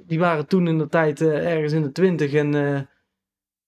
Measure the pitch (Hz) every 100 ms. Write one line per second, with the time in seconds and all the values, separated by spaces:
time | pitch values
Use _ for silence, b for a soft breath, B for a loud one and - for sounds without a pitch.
0 | - 160 175 160 143 190 170 160 151 170
1 | 156 143 160 147 165 165 151 160 147 147
2 | 185 160 147 147 147 147 143 139 135 _
3 | _ _ _ _ _ _